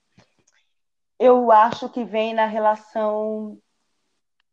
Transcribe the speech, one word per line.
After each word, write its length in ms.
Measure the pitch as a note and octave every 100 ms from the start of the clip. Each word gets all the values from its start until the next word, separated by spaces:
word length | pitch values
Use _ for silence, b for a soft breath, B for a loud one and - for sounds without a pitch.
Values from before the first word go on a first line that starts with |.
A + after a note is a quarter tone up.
| _ _ _ _ _ _ _ _ _ _ _ -
Eu 320 | B3 B3 A#3+
acho 380 | G#3+ A3+ - B3
que 140 | B3+
vem 300 | G3+ G#3+ A3+
na 120 | A3+ A3
relação 1120 | G#3+ G#3+ G#3+ - A3+ G#3+ G#3+ G#3+ G#3+ G#3+ G#3 _ _ _ _ _ _ _ _ _